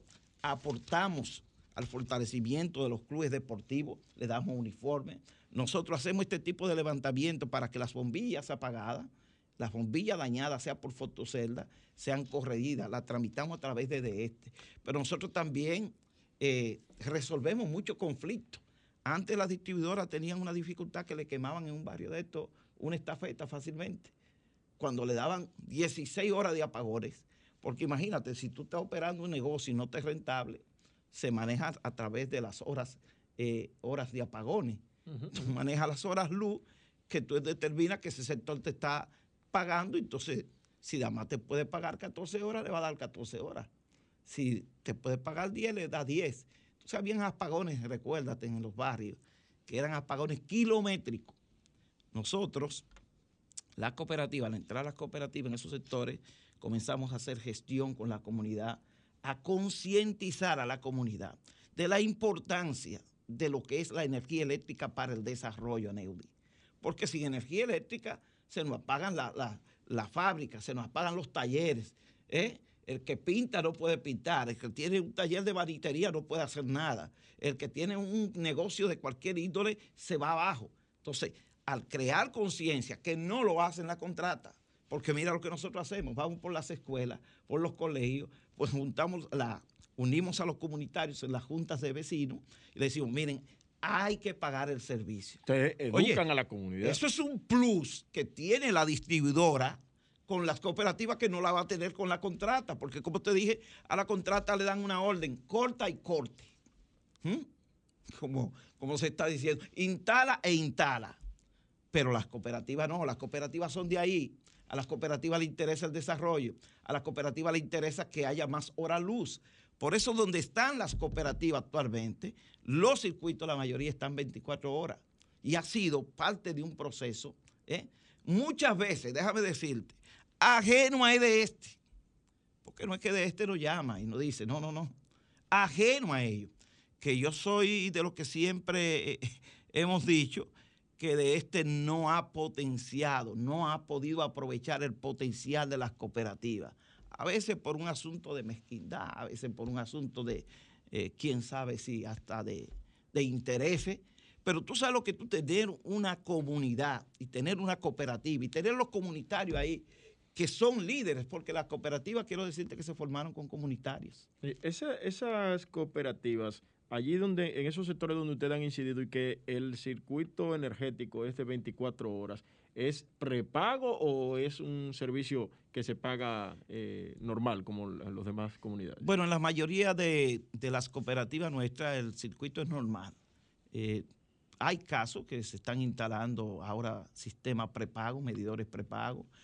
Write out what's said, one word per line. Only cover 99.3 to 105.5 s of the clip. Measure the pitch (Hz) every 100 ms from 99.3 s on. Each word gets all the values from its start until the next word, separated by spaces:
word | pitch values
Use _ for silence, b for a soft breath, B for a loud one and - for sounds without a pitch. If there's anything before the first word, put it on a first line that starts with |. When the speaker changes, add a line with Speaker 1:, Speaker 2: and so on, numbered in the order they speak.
| 143 170 135 131 - - b b b -
Speaker 1:
con | 185 165
las | 143
cooperativas | 190 170 202 - 226 226
que | 226
no | 180
la | 180
va | 175
a | 175
tener | 185 180
con | - 185
la | 175
contrata, | 196 170 202 262 254 160
porque | 143 139
como | 170 175
te | 208
dije, | 190 208 220 B B B
a |
la | 185 196
contrata | 196 175 196 202 202
le |
dan | 196 196
una | 196 185
orden, | 196 185 151 123
corta | -